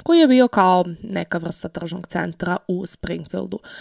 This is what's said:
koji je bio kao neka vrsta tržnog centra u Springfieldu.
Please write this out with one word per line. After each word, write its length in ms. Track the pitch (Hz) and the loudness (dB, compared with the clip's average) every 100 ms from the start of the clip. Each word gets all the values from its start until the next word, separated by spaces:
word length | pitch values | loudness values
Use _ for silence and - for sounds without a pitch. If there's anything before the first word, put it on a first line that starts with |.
koji 160 | - 339 | 2 6
je 100 | 302 | 6
bio 200 | 254 247 | 6 4
kao 360 | - 185 180 175 165 | 4 4 4 0 -6
neka 360 | - 185 170 170 | -8 -8 -4 -4
vrsta 300 | 165 - 165 | -4 -8 -10
tržnog 380 | - 170 180 175 | -10 -10 -10 -8
centra 500 | 180 170 165 175 180 - | -6 -6 -6 -4 -4 -4
u 180 | 180 185 | -6 -6
Springfieldu. 720 | - - 170 156 185 190 196 - - | -8 -8 -8 -8 -8 -8 -10 -14 -20